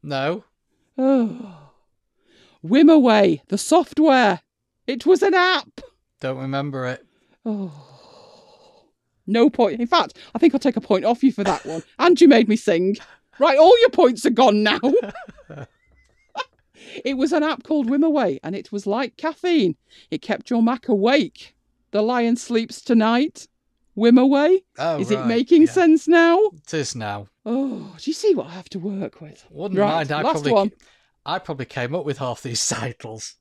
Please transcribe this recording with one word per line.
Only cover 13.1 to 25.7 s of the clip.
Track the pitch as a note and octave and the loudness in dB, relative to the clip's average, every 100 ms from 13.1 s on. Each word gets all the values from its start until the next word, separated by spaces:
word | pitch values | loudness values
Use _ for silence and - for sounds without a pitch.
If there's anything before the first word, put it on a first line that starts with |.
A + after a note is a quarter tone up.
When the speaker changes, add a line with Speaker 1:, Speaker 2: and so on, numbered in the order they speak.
| _ _ _ | _ _ _
Speaker 2:
Right, | C#4+ C#4 | 0 6
all | D#4+ A#4+ | 6 8
your | A#4 | 4
points | - C4 A#3+ - | 4 2 2 -2
are | |
gone | A3 B3+ G#3 | 2 2 4
now. | G#3 C4+ C4 G4+ - E5+ F5+ D#5 C5+ | 0 0 0 -2 -4 -14 -20 -20 _
<laughs> | - - _ _ _ _ _ _ - B4+ _ _ _ - - | -20 -20 _ _ _ _ _ _ -14 -14 _ _ _ -20 -10
It | - C4+ | -8 -2
was | D4 | -2
an | D#4 | 0
app | D#4 D#4 | -2 -6
called | - D#4 A#3 | -4 -2 0
Whim | C#4 | 0
Away, | D#4+ D4+ G#3+ C#3 | 0 0 -2 -4
and | - | -8
it | F#3+ - | -12 -10
was | G3+ G3 | -10 -6
like | G#3+ C4 _ | -6 -6 _
caffeine. | D#4 D#4 F4+ E4+ F#3+ - _ - _ | -10 -6 -2 0 0 -4 _ -20 _
It | D#3 | -12
kept | - G#3 - | -8 -8 -4
your | A#3 | -2
Mac | A3+ B3 - | 0 -2 -4
awake. | G#3+ G#3 C#4+ - _ - _ _ _ _ | -2 2 0 -2 _ -20 _ _ _ _
The | G3+ | -4
lion | G#3+ B3 A#3 A#3 | -2 -2 -2 -4
sleeps | - A#3 A3+ - | -2 -6 -6 -14
tonight. | - A#3+ A3 A#3+ D4+ - - _ _ _ _ | 0 0 2 0 -2 -6 -20 _ _ _ _
Whim | - A3+ B3 | -2 4 4
Away. | C4 C#4 D4+ F#4+ _ - | 4 2 2 0 _ -8
Speaker 1:
Oh, | D#4 D#4+ | -6 -4
Speaker 2:
Is | - | -4
it | G#3+ | -2
Speaker 1:
right, | A3+ | -2
Speaker 2:
making | A#3 A#3+ E4 | -2 2 4
Speaker 1:
yeah. | D#4+ | 4